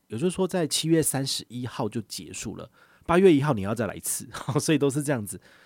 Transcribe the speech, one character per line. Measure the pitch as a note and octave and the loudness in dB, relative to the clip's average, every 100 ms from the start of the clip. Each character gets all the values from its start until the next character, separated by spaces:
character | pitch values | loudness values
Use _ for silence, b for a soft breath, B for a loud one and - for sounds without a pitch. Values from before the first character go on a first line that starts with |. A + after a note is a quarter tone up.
| _ | _
也 | A2 | -4
就 | F3+ | -2
是 | |
说 | F3+ F#3 | 0 -2
在 | F#3 D#3 | 0 0
七 | - D#3 | 0 4
月 | E3 | 4
三 | C#3+ C3+ C3+ | 4 0 -2
十 | - - | -4 -6
一 | A#2+ B2 | -8 -8
号 | - A2 | -4 -4
就 | A#2 | -4
结 | G#2 - D#2+ | -6 -10 -10
束 | F#2+ A2 | -10 -10
了， | F2+ E2+ b b b | -10 -14 b b b
八 | - E3+ | 2 6
月 | G3 | 8
一 | C#3+ | 6
号 | D3 | 4
你 | A2+ | 0
要 | F#2+ | 0
再 | A2+ G2+ | -2 -4
来 | E2 | -4
一 | |
次， | - - B2 - | -6 -6 -8 -10
<laughs> | - C#3 | -4 -2
所 | - | 2
以 | D3 | 2
都 | C#3+ | 2
是 | C3 | 0
这 | C#3 | -2
样 | C3 G2+ | -2 -4
子。 | F2+ B B | -10 B B